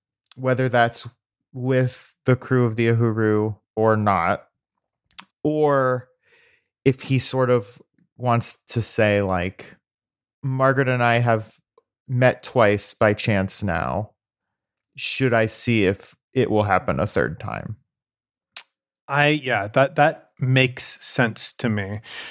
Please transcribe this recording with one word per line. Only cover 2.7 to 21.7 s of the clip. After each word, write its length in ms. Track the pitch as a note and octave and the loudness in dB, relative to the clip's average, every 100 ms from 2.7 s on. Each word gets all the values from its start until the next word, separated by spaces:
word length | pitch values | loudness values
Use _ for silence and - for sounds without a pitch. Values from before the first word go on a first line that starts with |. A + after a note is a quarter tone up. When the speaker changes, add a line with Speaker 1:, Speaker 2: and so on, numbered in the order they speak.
| A2 | 2
Speaker 1:
the 120 | A2+ | 2
Uhuru 680 | A#2 A#2 A2 A2 G#2+ G#2+ G#2 _ - | 2 2 2 2 2 0 -4 _ 0
or 180 | A2 A2 | 2 2
not, 500 | G#2 F#2+ F2 - - _ _ _ _ _ - - - _ | 2 2 2 -2 -6 _ _ _ _ _ -20 -20 -20 _
or 680 | D3+ D3+ D3+ C#3 C3 B2+ - _ _ _ _ _ _ _ | -4 0 2 2 0 -2 -6 _ _ _ _ _ _ _
if 200 | C3+ B2+ | 0 0
he 140 | - C3 | 0 -2
sort 320 | - C3 B2+ | -2 0 2
of 320 | B2 G#2+ - _ _ _ - | 0 -2 -14 _ _ _ -6
wants 400 | B2 A#2 - - - | -2 0 -2 -8 -8
to 140 | A#2+ | -6
say, 400 | G#2+ - G#2+ G#2 | -4 0 2 2
like, 540 | G2 F#2 F2+ - - - _ _ _ _ _ _ | 0 -2 -4 -8 -18 -20 _ _ _ _ _ _
"Margaret 440 | C3+ C3 C3+ C3 B2+ | -8 0 2 2 0
and 140 | B2+ | 0
I 140 | A#2+ A#2 | 2 2
have 380 | A#2+ A2+ G#2+ - _ _ _ _ - | 2 0 -2 -16 _ _ _ _ -6
met 360 | B2 B2+ - | 2 2 2
twice 500 | - B2+ G#2+ G2+ - | -2 2 4 2 -2
by 200 | - A2 G#2+ | 0 2 2
chance 480 | - G2+ F#2+ - | 0 0 0 -4
now. 480 | G#2 E2 B1+ D#2 G#2+ _ _ _ _ _ _ _ _ - | -4 -4 -4 -6 -8 _ _ _ _ _ _ _ _ -12
Should 380 | - - C3 | -8 -2 0
I 140 | A2+ A2 | 2 0
see 380 | - - A2+ F#2+ | -2 0 2 2
if 300 | G2 - - _ | 0 -6 -20 _
it 180 | C3 A#2+ | -2 0
will 120 | G#2+ | 0
happen 360 | G2+ F#2 - C#2 | 2 0 0 -2
a 80 | G2+ | -2
third 320 | - B1+ - | -2 -2 -4
time?" 380 | - G1+ - G#2 _ _ _ _ _ _ _ - - _ _ _ - | -10 -10 -12 -16 _ _ _ _ _ _ _ -16 -16 _ _ _ -4
Speaker 2:
I, 200 | C#3+ D3 | 0 2
yeah, 400 | D3+ B2+ A2+ G#2 | 2 0 -2 0
that, 300 | C3 C3+ - | 2 2 4
that 320 | D3+ - _ - | 2 0 _ -6
makes 440 | B2+ C3 C3 B2+ - - - | 0 4 2 0 -10 -10 -6
sense 480 | - A#2 G#2+ - | -2 -2 -2 -8
to 160 | - | -4
me. 300 | A#2+ | -4